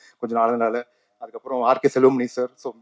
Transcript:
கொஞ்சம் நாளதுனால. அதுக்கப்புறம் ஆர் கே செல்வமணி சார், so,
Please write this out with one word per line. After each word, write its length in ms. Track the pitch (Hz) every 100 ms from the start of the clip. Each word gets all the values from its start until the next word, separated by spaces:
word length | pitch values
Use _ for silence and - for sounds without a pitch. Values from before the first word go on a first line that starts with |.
| _ _
கொஞ்சம் 220 | 117 117
நாளதுனால. 420 | 113 120 113 117 120 _ _ _
அதுக்கப்புறம் 440 | 113 113 131 131
ஆர் 160 | 120 131
கே 220 | 139 127
செல்வமணி 240 | 131 131
சார், 260 | 120 - 123
so, 180 | _ 131 113